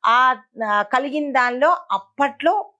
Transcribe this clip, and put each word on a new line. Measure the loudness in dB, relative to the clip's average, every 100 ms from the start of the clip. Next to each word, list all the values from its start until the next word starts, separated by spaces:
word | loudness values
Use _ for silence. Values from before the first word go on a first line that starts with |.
| 2
ఆ, | 4 2 0 _ -10 -2
ఆ, | -2
కలిగిన | 0 -2 -2 -4 -2
దానిలో | 0 0 2 0 0 -2
అప్పట్లో | -8 -8 -4 -4 0 0 0 -4 _